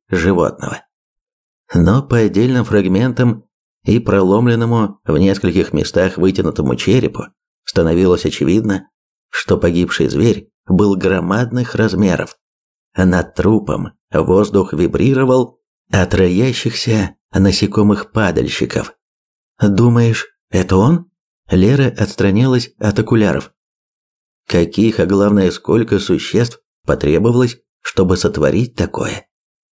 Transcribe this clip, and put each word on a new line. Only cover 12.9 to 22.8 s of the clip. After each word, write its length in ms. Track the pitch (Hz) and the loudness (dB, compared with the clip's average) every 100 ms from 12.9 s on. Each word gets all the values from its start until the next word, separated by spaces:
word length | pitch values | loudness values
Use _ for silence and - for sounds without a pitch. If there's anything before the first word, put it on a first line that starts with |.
| - | 0
Над 380 | 92 90 82 | 2 2 -2
трупом 600 | - 90 110 - 53 - - _ | -2 0 0 -2 -6 -8 -14 _
воздух 600 | 76 73 95 104 98 - | -2 2 2 2 0 -2
вибрировал 840 | 73 85 - 120 131 131 127 120 _ _ _ - | -2 -2 0 0 2 2 2 0 _ _ _ -2
от 240 | 101 90 | -2 0
роящихся 1040 | - 92 90 131 123 120 - 123 110 - - _ | 2 2 2 0 -2 -6 -6 -2 -2 -2 -8 _
насекомых-падальщиков. 1600 | - 98 98 101 107 104 101 - 110 98 76 65 - - - - - _ _ _ _ _ - | 0 2 2 -2 0 0 0 -4 -4 -2 -2 -4 -4 -4 -4 -8 -14 _ _ _ _ _ -4
"Думаешь, 680 | 104 98 120 120 117 110 - _ _ | 0 2 2 4 2 0 -6 _ _
это 260 | 92 90 95 | -4 0 2
он?" 360 | 120 170 - _ _ _ - | 2 2 -2 _ _ _ -2
Лера 380 | 92 101 139 135 | 2 2 2 0
отстранилась 840 | - 104 - 98 104 131 123 - | -2 -4 -2 0 2 2 0 -2
от 200 | - | -6